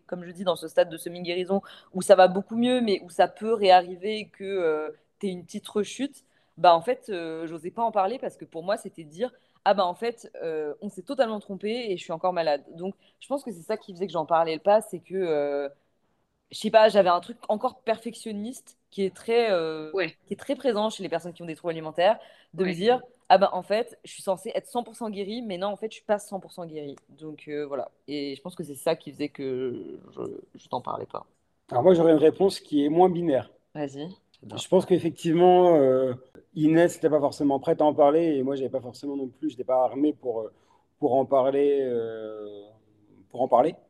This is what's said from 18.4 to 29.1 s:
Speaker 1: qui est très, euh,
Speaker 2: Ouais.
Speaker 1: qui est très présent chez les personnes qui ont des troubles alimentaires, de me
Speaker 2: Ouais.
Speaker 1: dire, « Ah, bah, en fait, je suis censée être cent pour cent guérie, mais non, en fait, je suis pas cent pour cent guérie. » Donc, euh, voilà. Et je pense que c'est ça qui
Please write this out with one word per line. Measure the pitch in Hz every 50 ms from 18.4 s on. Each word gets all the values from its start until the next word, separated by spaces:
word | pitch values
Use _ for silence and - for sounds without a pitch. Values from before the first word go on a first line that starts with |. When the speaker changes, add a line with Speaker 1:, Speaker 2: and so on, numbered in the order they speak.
| 208 240 262 - - _ _ _ _ _
Speaker 1:
qui | - 196
est | 196 185 185
très, | - - 226 233 240 233 220
euh, | 190 170 160 160 160 156 156 156 156
Speaker 2:
Ouais. | 196 170 160 - _ _ -
Speaker 1:
qui | 202
est | -
très | - - 277
présent | 254 - 262 214 208 214 220
chez | - -
les | 190 156
personnes | 165 165 165 175
qui | 165 -
ont | 175
des | 165 156
troubles | - - 170
alimentaires, | 165 160 156 156 151 - 175 202 233 233 - - - _ _ _ -
de | 160
me | 185 185
Speaker 2:
Ouais. | 175
Speaker 1:
dire, « | 165 196 233 247 247 - - _ _ _ -
Ah, | 185
bah, | 190 196 -
en | - 185
fait, | 175 - 202 220 240 - - - -
je | -
suis | - -
censée | - 202 190 175 - 220 -
être | 190 -
cent | - - 240
pour | 233 226 220
cent | - 240 214
guérie, | 202 196 196 190 220 247
mais | 240 214 180 175
non, | 190
en | 208 202
fait, | - 220 220
je | -
suis | - _
pas | - 208 202
cent | - - 202 185
pour | 165 165
cent | - 185 175
guérie. » | 165 156 151 147 143 135 - _ _
Donc, | 135 139 156 156 151 - - 151
euh, | 147 147 147
voilà. | 139 139 127 - - _ _ _
Et | - 147 147 139 143 135
je | 139
pense | - 180 -
que | - 165
c'est | 143 139
ça | 135 - 165 165
qui | 165 - 147